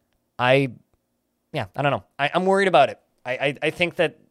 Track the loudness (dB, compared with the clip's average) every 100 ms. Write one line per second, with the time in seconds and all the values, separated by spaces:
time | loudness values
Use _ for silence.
0 | _ _ _ -4 2 2 0 -6 _ _
1 | _ _ _ _ _ -10 -10 -4 -2 -2
2 | -6 -4 -2 0 0 2 4 4 4 0
3 | _ _ -10 -4 -4 -2 -4 -2 -4 -2
4 | -2 -4 _